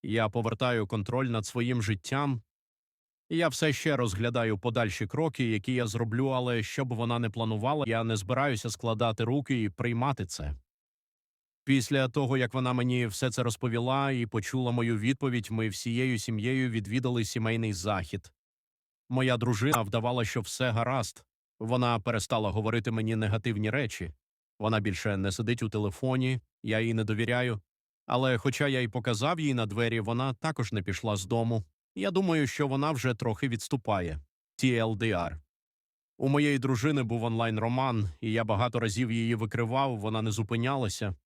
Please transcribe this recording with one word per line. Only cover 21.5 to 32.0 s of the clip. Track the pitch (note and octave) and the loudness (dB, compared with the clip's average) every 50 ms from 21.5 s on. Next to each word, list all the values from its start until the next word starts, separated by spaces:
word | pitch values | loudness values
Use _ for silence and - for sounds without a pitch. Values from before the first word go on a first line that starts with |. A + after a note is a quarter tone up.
| _ _ | _ _
Вона | A2 A2+ B2 B2+ B2 A#2+ A#2 A2+ | -2 0 2 2 2 2 2 0
перестала | - B2 A#2 A2 - - B2+ A2+ G#2+ G2+ | 0 0 -2 -2 -2 0 0 0 0 0
говорити | F#2 A2 G#2+ A2 A2+ A#2 G2+ B2+ | 0 0 0 2 0 0 0 0
мені | A2+ A2+ A2 A2 A2+ | -2 0 0 0 0
негативні | A2 A2 G#2 G#2 A2 G2 B2 A2+ G2+ G#2+ G#2+ | 0 2 0 0 0 0 -2 -2 0 0 0
речі. | A2 C#3+ C#3 A2 - - F2+ D#2 - _ _ _ _ _ _ _ _ _ | 0 0 -2 -2 -4 -8 -8 -10 -10 _ _ _ _ _ _ _ _ _
Вона | G#2 G#2+ A2+ G#2+ | 0 2 2 2
більше | G2+ G#2 F#2 - - A2+ G2+ | 2 0 -2 -2 -2 -2 0
не | F#2+ F#2+ G2 | 0 0 -2
сидить | F#2 - A2+ G#2+ A#2+ A#2 A#2 | -2 -2 0 -2 0 0 -2
у | G#2+ | -2
телефоні, | G2 G#2+ G#2+ G2+ F2+ - - C3 C3 C3 B2+ B2+ B2+ A#2 _ _ _ _ - | -2 0 -2 -2 -2 -2 -2 0 0 2 0 0 -2 -2 _ _ _ _ -4
я | A2+ A2 A2 | -2 0 0
їй | A2+ A#2 A2+ | 2 2 0
не | A2+ A2 | 0 0
довіряю. | G#2 A2 G#2 A#2 A2 A#2+ B2 B2+ B2 A2+ G2+ - _ _ _ _ _ _ _ _ | 0 0 0 0 0 0 0 0 0 -2 -4 -8 _ _ _ _ _ _ _ _
Але | - - B2+ C3 C3 B2+ | -2 0 2 4 2 2
хоча | A#2 - C#3 B2 - D3 | 2 2 0 0 2 0
я | C#3+ C3+ B2+ | 2 2 0
й | B2 | 0
показав | A2 - B2+ A2 B2+ A#2 G#2 A#2+ D3+ F3+ E3 | 0 -2 -4 -2 0 0 0 0 0 0 0
їй | D#3 C#3+ C3 | 0 0 2
на | A#2+ A2+ | 0 0
двері, | G#2 G2+ A2 A#2 A#2 A#2 A2+ | -2 0 0 0 2 2 0
вона | G#2+ G2+ A#2 A#2+ C3 C3+ B2+ | -2 0 -2 0 -2 -2 -4
також | _ - D#3+ D3+ - A#2+ G2+ - | _ -2 -4 -2 -2 -4 -2 -2
не | G#2 | -4
пішла | F#2 - F#2 - - A2+ G#2 | -2 -2 -6 -4 -2 -2 -2
з | G2 F#2+ | -2 -2
дому. | F#2+ A#2 A#2 A#2 A#2 A#2 A2 G2 _ _ _ _ _ _ | -2 0 0 2 2 0 -2 -2 _ _ _ _ _ _
Я | - | -2